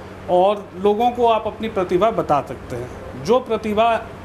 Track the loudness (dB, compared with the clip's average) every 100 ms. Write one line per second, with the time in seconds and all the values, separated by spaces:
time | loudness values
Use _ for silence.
0 | -16 -14 0 4 4 2 -6 -2 0 2
1 | 2 4 4 4 0 -6 -4 -2 0 4
2 | 4 2 2 0 0 -10 -10 -10 -10 -12
3 | -14 -10 0 0 2 -4 -2 2 2 2
4 | -4 -12